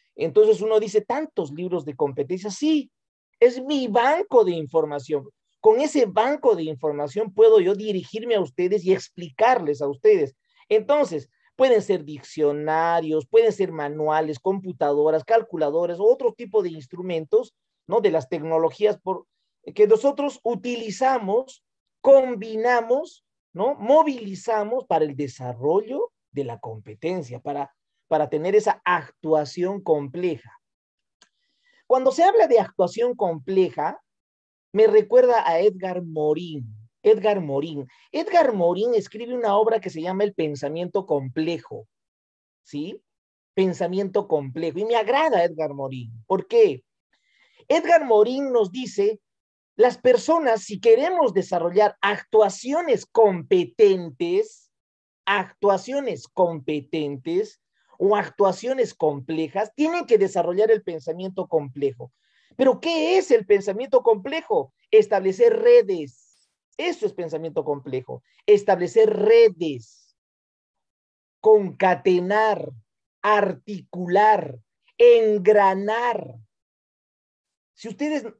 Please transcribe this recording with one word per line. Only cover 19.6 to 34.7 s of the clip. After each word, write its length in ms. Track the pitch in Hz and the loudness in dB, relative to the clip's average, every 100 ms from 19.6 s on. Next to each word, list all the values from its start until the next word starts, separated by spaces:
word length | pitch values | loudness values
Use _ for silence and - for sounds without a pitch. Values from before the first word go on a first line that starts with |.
| - - | -8 0
que 100 | 208 | 4
nosotros 540 | 220 277 277 285 277 | 4 2 -2 -4 -6
utilizamos, 1200 | 226 240 247 240 220 190 262 269 196 214 262 - _ _ _ _ | -8 -6 -6 -8 -8 -4 -2 -2 -2 -4 -4 -10 _ _ _ _
combinamos, 1300 | - 277 262 233 220 220 233 247 226 254 320 - _ _ _ | 6 6 6 -4 -8 -4 0 0 0 -2 -4 -12 _ _ _
¿no? 240 | 165 220 285 | -6 -4 -4
Movilizamos 1080 | 220 294 311 254 208 185 - 214 208 247 - | 2 4 4 -2 -10 -10 -4 -4 -4 -6 -2
para 180 | 165 | -2
el 140 | 156 139 | -2 -4
desarrollo 960 | 143 - 127 120 135 175 220 277 480 _ _ | -10 -10 -12 -6 -2 -2 -2 -6 -8 _ _
de 140 | 139 131 | -10 -10
la 140 | 117 | -10
competencia, 840 | - 110 104 107 160 185 131 120 | -14 -16 -18 -12 -8 -8 -10 -14
para, 340 | 147 143 139 _ _ _ - | -10 -10 -10 _ _ _ -4
para 220 | 156 151 | -2 -2
tener 260 | 151 165 202 | -4 0 0
esa 260 | 208 - - | 0 -2 -2
actuación 960 | 175 135 _ 156 156 143 - 180 202 | -4 -4 _ -2 0 0 -4 -6 -4
compleja. 720 | 190 151 143 151 180 147 - _ _ _ _ _ _ _ _ _ _ _ _ _ - | -2 -2 -4 -6 -6 -6 -12 _ _ _ _ _ _ _ _ _ _ _ _ _ 0
Cuando 260 | 254 262 | 0 2
se 100 | 269 | 2
habla 240 | 349 453 339 | 4 4 4
de 120 | 233 | 4
actuación 560 | 190 - 175 214 240 247 | 2 -2 -2 -2 -4 -2
compleja, 840 | 196 160 131 190 180 135 151 285 _ _ _ _ _ _ _ | -4 -4 -4 0 0 -2 -6 -8 _ _ _ _ _ _ _